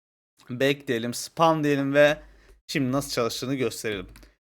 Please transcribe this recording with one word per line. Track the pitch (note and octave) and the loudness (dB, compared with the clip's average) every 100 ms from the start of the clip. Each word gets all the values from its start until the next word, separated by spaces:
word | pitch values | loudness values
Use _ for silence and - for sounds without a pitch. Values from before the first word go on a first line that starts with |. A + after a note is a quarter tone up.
| _ _ _ _ - | _ _ _ _ -12
Back | B2 C3+ C#3+ C#3+ | -2 0 0 -2
diyelim, | A#2 A#2+ | -4 -4
spam | A#2+ - - E3 D#3+ | -8 -8 2 4 4
diyelim | D3 C#3 C#3 | 2 0 2
ve | C#3+ D3 D#3 - - - - - | 4 4 4 -8 -20 -20 -20 -8
şimdi | D#3+ B2+ | -4 -2
nasıl | C#3 C3 | -2 -4
çalıştığını | - A2+ - B2+ | -2 -2 -4 -4
gösterelim. | C3+ A#2+ - A2+ G2+ F2+ - - _ _ | -2 -2 -4 -6 -6 -8 -16 -20 _ _